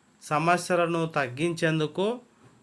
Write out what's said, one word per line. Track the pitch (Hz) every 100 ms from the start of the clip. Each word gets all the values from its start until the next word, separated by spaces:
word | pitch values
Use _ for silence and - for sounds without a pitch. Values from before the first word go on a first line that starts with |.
| _ _
సమస్యలను | - 151 165 175 170 180 170 170 165
తగ్గించేందుకు | 156 131 123 170 165 165 156 151 151 196 247 - _ - -